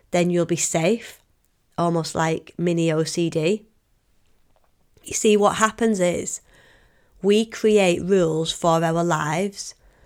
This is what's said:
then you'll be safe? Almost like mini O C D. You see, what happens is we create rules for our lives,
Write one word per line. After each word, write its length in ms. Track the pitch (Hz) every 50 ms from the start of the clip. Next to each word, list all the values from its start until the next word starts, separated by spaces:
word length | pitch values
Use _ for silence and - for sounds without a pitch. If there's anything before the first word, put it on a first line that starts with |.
| _ _
then 200 | - 175 175 175
you'll 160 | 175 175 170
be 100 | 160 175
safe? 680 | - - - - 165 - 185 226 226 - - - - _ _ _ _ _ _ _ _ _ _ _ -
Almost 360 | 175 170 170 165 156 160 -
like 400 | 170 160 160 160 - - - - -
mini 320 | 170 175 170 170 165 165
O 140 | 156 156 160
C 260 | 156 - 175 170 165
D. 360 | - 165 156 170 208 214 - _ _ _ _ _ _ _ _ _ _ _ _ _ _ _ _ _ _ _ _ _ _ _ _ _ _ _ _
You 80 | - -
see, 240 | - - 220 208
what 200 | 202 202 202 165
happens 440 | 165 220 214 - - 233 226 220 190
is 400 | 180 180 170 - - - - - - _ _ - _ _ _ _ _ _ _ _ _ _ _ _ -
we 220 | 196 208 214 226
create 580 | 220 - - - 220 214 208 196 180 175 - 170
rules 480 | 180 196 190 175 160 156 156 160 -
for 320 | - - - 170 165 165 170
our 220 | 170 165 170 170
lives, 720 | 175 165 - 156 151 156 170 196 202 202 - - - - _ _ - _ _ _